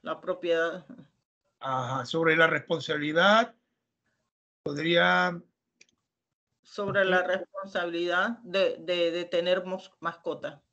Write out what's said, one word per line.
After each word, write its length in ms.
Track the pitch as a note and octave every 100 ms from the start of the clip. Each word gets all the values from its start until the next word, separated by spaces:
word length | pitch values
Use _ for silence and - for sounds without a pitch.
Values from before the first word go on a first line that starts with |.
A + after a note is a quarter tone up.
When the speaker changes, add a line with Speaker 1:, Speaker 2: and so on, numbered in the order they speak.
Speaker 1:
La 180 | - D#3+
propiedad. 640 | F#3 F3+ E3+ E3 E3 - - - C#3+ _ _ _ _ _
Speaker 2:
Ajá, 460 | C3+ C3 B2 C3 B2
sobre 300 | E3 E3 D#3+
la 120 | E3
responsabilidad, 1080 | D3+ - E3 C#3+ D3+ D3 D#3+ F#3+ A3 A#3 - _ _ _ _ _ _ _ _ _ _
podría 760 | - C#3+ D#3+ E3+ F3+ F3+ F3+ F3 - _ _ _ _ _ _ _ _ _ _ _
Speaker 1:
Sobre 420 | _ - G3+ G3 F#3+
la 140 | F#3
Speaker 2:
Ujú. 60 | F3+
Speaker 1:
responsabilidad 1120 | F#3+ F3+ - G3 F#3+ F3 E3+ F3 F3 G3+ A#3
de, 340 | F3 F#3 F3+ E3
de, 320 | E3 F3 E3+
de 140 | E3+ E3+
tener 380 | F3 F3+ F#3 F#3
mos-, 280 | F#3 - _
mascotas. 600 | E3 E3 - D3+ C#3+ D3+ _